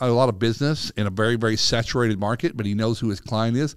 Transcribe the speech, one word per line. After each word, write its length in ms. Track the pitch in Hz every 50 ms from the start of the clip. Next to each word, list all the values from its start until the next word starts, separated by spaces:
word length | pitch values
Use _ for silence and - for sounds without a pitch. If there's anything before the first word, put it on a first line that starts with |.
a 80 | 127 123
lot 200 | 117 120 131 123
of 80 | 107 92
business 520 | 113 113 113 - 143 147 156 147 - -
in 160 | - - 104
a 40 | 101
very, 260 | 92 101 107 117 120
very 200 | 113 117 113 110
saturated 640 | 107 - - - 117 113 - - 131 120 113 107 95
market, 360 | 104 101 117 117 - 170 -
but 80 | 120 107
he 80 | 101
knows 280 | 101 104 110 113 113 -
who 80 | 123 113
his 120 | 98 -
client 360 | - - - 110 113 113 117
is. 180 | 127 151 147 -